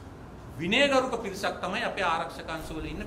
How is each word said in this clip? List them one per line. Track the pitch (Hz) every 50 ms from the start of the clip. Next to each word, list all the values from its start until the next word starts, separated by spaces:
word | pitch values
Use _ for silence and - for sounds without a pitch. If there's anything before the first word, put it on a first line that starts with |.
| - - - - - - - - - - - -
විනයගරුක | 165 180 220 254 285 277 269 262 254 254 233 226 -
පිරිසක් | 196 190 180 185 180 175 -
තමයි | - 175 196 233 233
අපේ | 185 - 202 190 170 165
ආරක්ෂක | 165 165 165 - - 170 -
අංශවල | 160 156 156 - 165 156 156 151
ඉන්න | 156 190 214